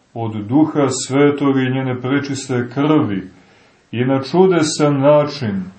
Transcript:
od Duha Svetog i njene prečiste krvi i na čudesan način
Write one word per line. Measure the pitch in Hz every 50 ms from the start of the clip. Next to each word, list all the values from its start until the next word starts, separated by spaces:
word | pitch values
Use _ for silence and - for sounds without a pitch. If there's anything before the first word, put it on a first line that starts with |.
| _ _ -
od | 120 113 107 107 107 101
Duha | 104 127 151 151 - - 151 139 127
Svetog | 123 - - - 131 143 147 143 143 143 143 139 135
i | 135 131 127 131
njene | 135 131 127 123 123
prečiste | 127 131 139 143 135 - 135 - - - 127 120 120 117 -
krvi | 139 147 151 156 147 117 107 101 95 92 - - _ _ _ _ _ _ _ _ _ _ _
i | 117 113 127
na | 135 135 131
čudesan | 135 - 170 180 190 190 180 165 147 - - - 151 147 143 135
način | 135 147 151 151 147 143 - - 117 104 98 95 90 - -